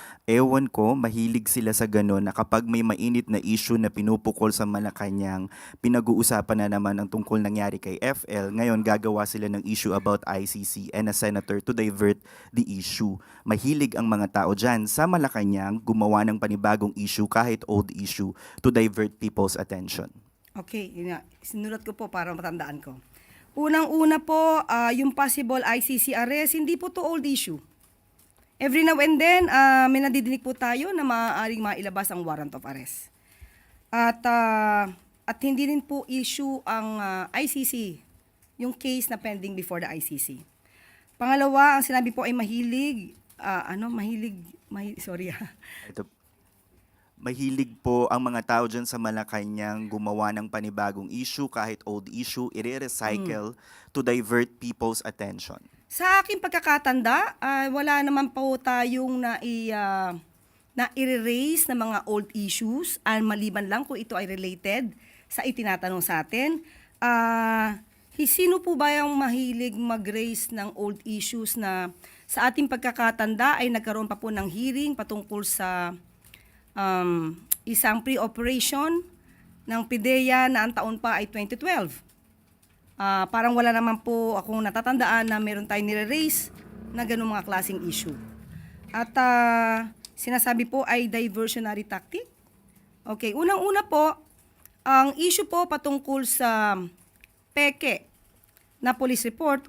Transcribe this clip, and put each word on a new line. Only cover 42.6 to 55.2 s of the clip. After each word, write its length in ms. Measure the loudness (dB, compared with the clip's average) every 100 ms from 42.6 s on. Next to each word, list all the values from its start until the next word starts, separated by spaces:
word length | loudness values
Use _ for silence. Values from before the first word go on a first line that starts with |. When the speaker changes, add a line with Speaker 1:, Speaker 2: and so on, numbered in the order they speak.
| -2 0 -2 -4 -8 -18 _ -10
Speaker 2:
ah, 240 | -6 -4 -6
ano, 240 | -8 -6
mahilig, 480 | -4 -4 -6 -8 -10 -18 -20 _
mahi-, 320 | -10 -10 -12
sorry, 320 | -12 -8 -8
ah. 240 | -10 -14 -16 -20 -20 -14
Speaker 1:
Ito, 160 | -14 -14 _ _ _ _ _ _ _ _ _ _ _
mahilig 640 | -10 -4 -4 -2 -4 -4
po 240 | 0 2 2
ang 160 | 0 0
mga 160 | -4 0
tao 240 | 0 0
dyan 160 | -4 -6
sa 160 | -4
Malacanang 880 | -4 -4 -4 -6 -6 -6 -6 -6 -6
gumawa 400 | -6 -4 -2 -2 -2
ng 80 | -6
panibagong 640 | -6 -6 -4 -4 -4 -10
issue, 400 | -8 -8 -6 -6
kahit 320 | -4 -6 -8 -8
old 160 | -8 -8
issue, 320 | -10 -8 -6 -6
i-recycle 1040 | -6 -8 -8 -8 -4 -2 -2 -4 -6 -8 -12
Speaker 2:
Hmm. 320 | -20 -20 -8
Speaker 1:
to 160 | -2 2
divert 560 | 2 2 2 2 -4
people's 400 | -12 -4 -2 -2
attention. 560 | -6 -8